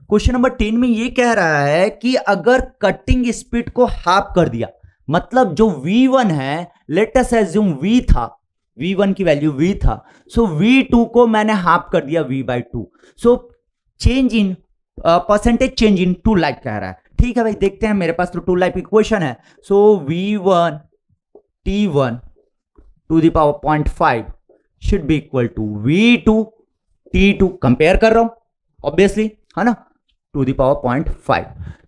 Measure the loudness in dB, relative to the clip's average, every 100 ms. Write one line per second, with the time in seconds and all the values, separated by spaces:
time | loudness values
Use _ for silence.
0 | -2 0 2 2 0 0 -2 0 0 -2
1 | -2 0 0 2 0 0 0 2 0 -2
2 | -2 -2 0 0 2 0 -2 -4 -2 -2
3 | -2 0 0 -4 -6 -6 -4 0 0 0
4 | 0 0 0 0 -2 -2 -10 -12 -20 _
5 | -4 -4 -2 0 0 2 0 0 -2 0
6 | 2 2 0 -2 -4 -8 -10 _ -6 -2
7 | 0 0 0 0 0 0 -2 -2 0 2
8 | 2 0 0 -12 _ _ _ -10 -4 -2
9 | 0 0 0 0 0 0 -2 0 -2 -2
10 | -8 _ _ -2 0 0 2 2 2 0
11 | 2 2 2 2 0 0 2 0 0 -4
12 | -2 -4 -4 -6 -4 -6 -6 -10 -12 _
13 | _ _ 0 0 -2 _ _ _ _ -2
14 | 0 2 0 0 -2 -4 _ _ _ -6
15 | 0 0 2 0 2 0 0 0 2 2
16 | 0 0 0 0 0 -4 -8 -8 -10 -14
17 | _ 0 0 0 -2 -2 -4 -2 -4 -2
18 | -2 -2 -4 -4 -2 0 0 -2 -2 0
19 | 0 -2 -4 -8 _ _ 0 4 4 4
20 | 0 -4 -4 -2 0 2 0 -4 -14 _
21 | _ _ _ _ _ _ -6 -2 0 0
22 | -2 -6 -16 _ _ _ _ _ _ _
23 | -4 2 2 2 0 0 -2 -2 -2 -2
24 | -2 -2 -6 -16 _ _ _ _ -2 -2
25 | 0 -2 -2 -4 -4 -4 -8 -4 -2 2
26 | 4 2 2 0 -2 _ _ _ _ _
27 | _ 2 2 2 0 0 0 2 2 4
28 | 4 2 0 -4 _ _ _ _ -4 0
29 | 2 0 -4 -6 _ -4 -2 -4 _ _
30 | _ _ _ -4 -2 0 0 0 -2 -4
31 | -4 -6 -4 -4 -6 -14 -18 -20